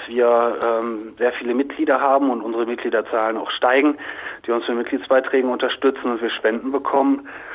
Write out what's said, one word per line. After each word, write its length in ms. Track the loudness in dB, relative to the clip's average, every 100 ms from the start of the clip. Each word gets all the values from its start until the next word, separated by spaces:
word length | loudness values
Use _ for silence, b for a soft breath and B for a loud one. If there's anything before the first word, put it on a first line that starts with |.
| -2
wir, 500 | 2 4 4 2 0
ähm, 520 | 0 0 -2 -6 -8 -2
sehr 140 | -2
viele 200 | -2 -2
Mitglieder 480 | -2 -2 -2 2 2
haben 280 | 4 4 2
und 120 | 0
unsere 240 | -2 -2 -2
Mitgliederzahlen 720 | -4 -2 -2 -2 0 0 -2
auch 140 | -6
steigen, 440 | 0 2 4 4 0 B B B B -2
die 60 |
uns 160 | -2 -2
mit 80 | -4
Mitgliedsbeiträgen 760 | -2 -4 2 2 4 2 2
unterstützen 600 | 0 -2 0 0 0 -2
und 100 | -2
wir 80 | -2
Spenden 440 | 0 0 0 -2
bekommen, 560 | -4 0 2 4 2 -2 B B